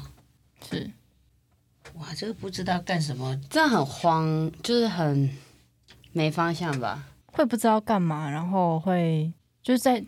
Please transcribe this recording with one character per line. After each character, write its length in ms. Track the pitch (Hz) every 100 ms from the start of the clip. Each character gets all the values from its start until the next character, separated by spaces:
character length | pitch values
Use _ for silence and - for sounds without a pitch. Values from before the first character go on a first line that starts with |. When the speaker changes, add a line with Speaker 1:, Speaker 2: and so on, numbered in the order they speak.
| - - _ _ _ _ -
Speaker 1:
是。 200 | - 208 - _ _ _ _ _ _ _ _ -
Speaker 2:
哇， 140 | 165 151 156
这 100 | 208
个 60 |
不 160 | - 196
知 160 | 185
道 160 | 185 180
干 200 | 175 180
什 140 | 151
么。 240 | 127 127 135 -
Speaker 3:
这 180 | 311 311
很 160 | 214
慌， 680 | 139 - 175 160 160 156 160 -
就 120 | -
是 140 | 240 226
很 400 | 175 156 143 139 139 - - _ _ _ - -
没 180 | 170 156
方 240 | 151 170
向 240 | 165 170 139
吧。 260 | 113 120 143 - _
Speaker 1:
会 180 | -
不 100 | 277
知 120 | 233 233
道 120 | 214
干 220 | 214 208
嘛， 300 | 170 151 156
然 180 | 147 175
后 300 | 190 175 160
会， 500 | 180 180 165 160 160 - _ _
就 120 | -
是 40 | 254
在， 240 | 262 240